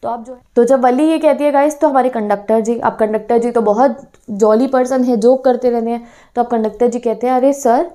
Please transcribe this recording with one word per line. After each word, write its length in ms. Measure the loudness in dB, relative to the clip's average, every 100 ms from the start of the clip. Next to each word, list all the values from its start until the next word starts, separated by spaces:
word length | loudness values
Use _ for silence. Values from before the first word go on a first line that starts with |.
तो 60 | -8
आप 140 | -10 -12
जो 80 |
है, 60 | -20 _ 0
तो 80 |
जब 180 | 2 4
वल्ली 220 | 2 2
ये 140 | 0 2
कहती 260 | 0 2
है 80 | 0
गाइस, 280 | 2 0 0
तो 80 | 0
हमारे 220 | 2 0
कंडक्टर 500 | -2 -4 -4 0 -2
जी, 200 | 0 -2
अब 160 | -4 -2
कंडक्टर 420 | -2 -2 0 0
जी 140 | 0
तो 100 | 0
बहुत 360 | 0 2 0 0 -14 _ -14
जॉली 360 | 0 2 2 2
पर्सन 360 | 0 -2 -2
है, 140 | 0 2
जोक 280 | 2 2 2
करते 240 | 0 0
रहते 200 | -2 -4
हैं, 140 | -6 -10 -20 _ -6
तो 60 |
अब 60 | -2
कंडक्टर 400 | -2 -2 0 -2
जी 120 | 0
कहते 280 | -4 -4 -2
हैं, 60 |
"अरे 200 | 0 0
सर 380 | 0 0 0 -2